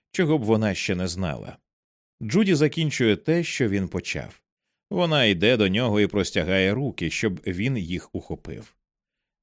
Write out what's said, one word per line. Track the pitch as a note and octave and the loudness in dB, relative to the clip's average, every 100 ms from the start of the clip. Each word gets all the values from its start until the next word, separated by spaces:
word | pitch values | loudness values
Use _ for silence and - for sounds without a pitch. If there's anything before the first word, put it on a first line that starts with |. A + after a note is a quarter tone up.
| _ | _
чого | - D#3 D3+ | -2 0 2
б | |
вона | G#2+ A2 G#2+ | 2 2 2
ще | F2+ - | -2 -2
не | F2+ F#2 | -2 -2
знала. | F2 F2 A#1+ G1+ - _ _ _ _ _ _ | -4 -6 -6 -12 -18 _ _ _ _ _ _
Джуді | G#2+ F3 G3 | -2 2 4
закінчує | C#3+ D3+ E3 D3+ - A2+ F#2+ | 4 2 2 -4 2 2 4
те, | - E3+ | 2 0
що | E3 - A2+ | -2 -2 0
він | G2 F2+ | 0 -2
почав. | F2+ - D2 A1+ - _ _ _ _ _ | -6 -6 -10 -10 -18 _ _ _ _ _
Вона | F#3 E3+ D3+ | -2 0 4
йде | A2 E2+ G#2+ A#2 | 4 4 4 4
до | G2 | 2
нього | G#2 B2 G#2 | 2 2 2
і | G2+ | 2
простягає | G2+ F2 G2 D#2+ F#2+ F#2+ | 0 -2 -2 0 2 2
руки, | A2+ C#3 - D#2+ | 0 -4 -4 -6
щоб | - A2 E2+ G2 | -2 -4 -4 -6
він | F2+ B2+ B2 | -4 -4 -4
їх | E2+ E2+ - | -4 -8 -8
ухопив. | F2+ - D2+ - G#1+ - _ _ _ _ _ _ _ | -12 -10 -12 -10 -16 -16 _ _ _ _ _ _ _